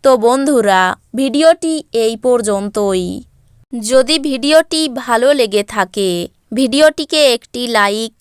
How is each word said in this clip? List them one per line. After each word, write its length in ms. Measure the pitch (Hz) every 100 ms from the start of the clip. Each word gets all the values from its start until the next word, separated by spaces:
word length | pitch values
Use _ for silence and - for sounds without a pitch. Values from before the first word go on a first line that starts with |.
তো 60 | 277 254
বন্ধুরা, 640 | 226 262 277 262 208 190 185 - _
ভিডিওটি 600 | 233 269 285 320 330 320 311 -
এই 200 | 226 226 226
পর্যন্তই। 880 | 254 247 214 196 202 214 202 185 180 - - _ _ _ _
যদি 440 | 240 214 262 262 311
ভিডিওটি 640 | 285 262 269 320 320 320 311 254
ভালো 320 | 247 226 254
লেগে 320 | 285 220 202
থাকে, 460 | 202 214 180 202 190 175 170 _ _
ভিডিওটিকে 680 | 220 262 269 311 302 294 311 285
একটি 300 | 233 _ 240 247
লাইক 460 | 226 202 208 226 _